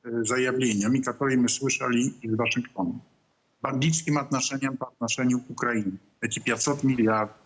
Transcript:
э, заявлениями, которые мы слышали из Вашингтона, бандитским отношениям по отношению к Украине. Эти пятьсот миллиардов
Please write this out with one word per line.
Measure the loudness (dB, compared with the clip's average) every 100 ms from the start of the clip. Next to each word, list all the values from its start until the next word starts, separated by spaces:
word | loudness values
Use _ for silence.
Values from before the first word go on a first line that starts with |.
э, | -4 -2
заявлениями, | 0 2 2 2 2 2 2 2
которые | 0 -2 2 4
мы | 2
слышали | 2 -2 -2 0 2 0 -4
из | -4
Вашингтона, | 0 0 -2 -4 -6 -4 -6 -14 _ _ _ _ _
бандитским | -4 0 2 0 0 -2
отношениям | 0 -2 -2 -2 -4 -4
по | -10
отношению | _ -4 0 2 0
к | -2
Украине. | -4 0 0 -2 -6 _ _
Эти | -6 -4
пятьсот | -2 0 0 2
миллиардов | 2 4 4 2 0 -8